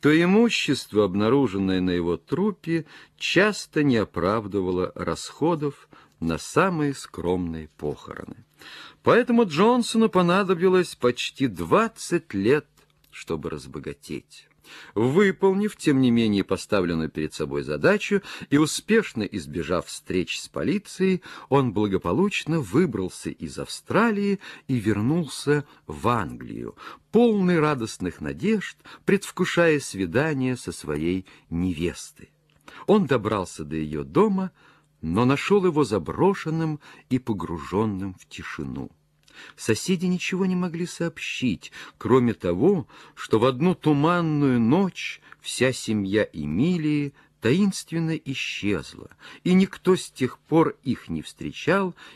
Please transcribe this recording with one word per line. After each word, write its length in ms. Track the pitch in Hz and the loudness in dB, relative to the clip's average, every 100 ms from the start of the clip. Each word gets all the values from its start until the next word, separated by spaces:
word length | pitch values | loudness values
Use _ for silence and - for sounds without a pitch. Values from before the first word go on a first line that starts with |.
то 100 | 143 | 4
имущество, 960 | 156 175 208 233 - - 127 - 104 | 4 4 4 4 2 -2 -4 0 2
обнаруженное 800 | 98 98 110 139 123 98 95 92 | 2 2 2 2 2 0 0 0
на 80 | 92 | 0
его 260 | 87 85 85 | 0 0 -4
трупе, 680 | - 156 208 190 165 165 151 - - - | -4 -2 -2 -4 -4 -4 -6 -18 -20 -8
часто 640 | - 165 208 196 - 156 | 0 2 2 0 -4 0
не 160 | 147 117 | 2 2
оправдывало 920 | 92 87 87 113 101 101 92 90 87 | 0 -2 0 0 -2 -2 0 0 -2
расходов 920 | - 90 82 - - 156 160 147 - - - _ - | -4 -4 -6 -8 -2 -2 0 -4 -8 -20 -20 _ -6
на 180 | 82 80 | -4 -4
самые 560 | - - 185 165 147 | -2 2 2 2 -2
скромные 760 | 135 - - 87 92 85 80 78 - | -4 -12 -6 -2 -2 -2 -8 -12 -8
похороны. 720 | 73 69 - - - - - _ - - - _ | -8 -8 -12 -14 -14 -18 -20 _ -20 -20 -20 _
Поэтому 420 | - 202 247 233 | 4 4 4 4
Джонсону 640 | 208 147 220 247 220 226 220 | 2 4 4 4 2 2 4
понадобилось 840 | 185 175 185 190 175 185 185 165 | 4 4 2 2 2 4 4 2
почти 540 | - 123 123 - - 131 | 0 0 0 -4 -2 -2
двадцать 840 | 85 85 175 220 - - 170 - | -2 2 2 2 -4 -4 -4 -2
лет, 340 | 98 104 147 - _ _ _ _ | 0 2 2 0 _ _ _ _
чтобы 400 | - - 80 80 | -14 -6 -6 -6
разбогатеть. 960 | 76 65 71 69 71 - 71 - - _ _ - - - | -10 -12 -12 -12 -12 -12 -12 -12 -20 _ _ -20 -20 -8
Выполнив, 840 | 101 123 160 196 - 196 190 208 - | 0 2 4 4 4 2 2 -2 -2
тем 240 | 156 135 | 0 4
не 100 | 127 | 4
менее, 340 | 117 110 101 | 4 4 2
поставленную 640 | - 92 - 104 87 82 80 | 0 -4 -2 0 0 -2 -4
перед 260 | 80 76 | -4 -6
собой 280 | - 73 71 | -6 -6 -4
задачу 600 | 65 73 156 202 - 202 - - - | -4 0 2 2 0 -2 -4 -14 0
и 80 | 143 | 2
успешно 640 | 156 - - 220 - 113 | 2 -2 0 0 0 -4
избежав 640 | 101 98 71 78 73 87 - | -6 -6 -8 -6 -2 -2 -4
встреч 520 | - - 90 85 - | -12 -4 -2 -2 -6
с 100 | - | -8
полицией, 760 | - 90 196 - - 190 180 - - - | -6 -2 -4 -4 -2 0 0 -4 -14 0
он 240 | 139 127 | 2 2
благополучно 880 | 98 104 92 87 117 202 - - 165 | 0 0 0 0 0 0 -2 -4 -4
выбрался 680 | 101 113 180 95 92 - 80 | 0 2 2 0 -6 -8 -12
из 280 | - 80 65 | -10 -12 -10
Австралии 800 | 67 - - 143 233 202 202 196 - - - | -12 -12 -2 0 2 0 -2 -4 -8 -14 -4
и 80 | 127 | -2
вернулся 880 | 101 101 113 170 147 - 139 147 139 - - | 0 0 0 0 -2 -4 0 0 -2 -14 -14
в 220 | 76 107 | -4 -2
Англию, 680 | 120 78 60 57 55 58 - - - _ | 0 -2 -8 -12 -12 -12 -14 -20 -20 _
полный 480 | 220 240 208 180 170 | 4 4 4 2 2
радостных 600 | 151 135 110 - 90 - | 2 0 -4 -6 -8 -6
надежд, 560 | 73 71 190 214 - - - - | -8 -4 0 -2 -4 -14 -20 -6
предвкушая 760 | - 196 - - 180 170 170 147 | 0 0 0 -4 -2 4 4 4
свидание 760 | - 98 90 110 160 139 127 127 | 0 -4 0 0 0 0 -2 -4
со 160 | - | -8
своей 540 | - 73 76 82 95 - - - | -10 -6 -2 -2 -2 -6 -18 -8
невестой. 800 | 85 90 78 85 - - - - _ _ _ - - - | -2 -2 -2 -4 -6 -16 -20 -20 _ _ _ -20 -4 2
Он 200 | 208 147 | 4 4
добрался 580 | 127 104 104 90 - | 2 2 -2 -4 -8
до 120 | 73 80 | -6 -6
её 280 | 76 76 | -4 -6
дома, 480 | 69 165 214 190 190 _ _ _ _ _ | -2 2 2 2 -4 _ _ _ _ _
но 240 | 80 92 | -2 2
нашёл 400 | 123 143 - 202 | 2 2 2 2
его 200 | 180 151 | 4 2
заброшенным 960 | 127 101 80 95 180 196 160 160 160 147 - - - | 2 0 -2 0 0 0 -4 -2 -2 -4 -12 -14 -4
и 80 | 127 | -2
погружённым 960 | - 98 82 85 - 101 110 92 98 | -2 -4 -4 -8 -2 0 0 -2 -8
в 140 | 92 - | -10 -18
тишину. 640 | - 78 - 69 64 62 _ _ _ _ - - - | -16 -12 -10 -8 -8 -10 _ _ _ _ -20 -20 -6
Соседи 500 | - 107 - 185 180 | -2 0 0 -2 0
ничего 400 | 180 - 185 190 | -2 -2 -2 0
не 100 | 180 | 0
могли 300 | 180 165 180 | -2 -4 -6
сообщить, 880 | - 170 - - - 127 85 - - - - | -4 -6 -6 -10 -4 -2 -2 -8 -18 -20 -6
кроме 360 | 104 127 120 | 4 4 4
того, 520 | 98 90 87 156 185 - - - | 0 -2 2 2 2 -2 -14 -20
что 240 | - - 113 | -14 0 2
в 60 | |
одну 300 | 127 127 180 | 4 2 0
туманную 840 | 170 156 143 156 175 165 151 139 123 | 2 2 4 4 2 0 2 2 4
ночь 600 | 113 165 190 - - - - - | 4 4 2 -4 -12 -14 -20 -16
вся 320 | - - 127 | -8 0 0
семья 560 | 123 - 107 95 104 - | 0 -2 -2 2 2 0
Эмилии 800 | 82 73 85 165 180 151 147 143 - _ _ | -4 -4 0 2 0 0 -2 -4 -10 _ _
таинственно 720 | 110 170 202 - - 165 160 | 2 2 2 -2 -6 -4 -2
исчезла, 1000 | 160 139 131 - - 101 87 - - - - - - | -4 -6 -8 -8 -6 -4 -4 -6 -16 -20 -20 -20 -4
и 100 | 175 | 2
никто 440 | 185 190 - 180 185 | 4 4 0 2 2
с 140 | - | 0
тех 280 | - 123 - | -4 -4 -4
пор 380 | - 160 156 - | 0 2 2 0
их 240 | 147 107 - | -6 -4 -4
не 140 | 82 | -8
встречал 720 | - - 147 - - 196 185 - - | -8 -12 -12 -6 0 0 0 -8 -20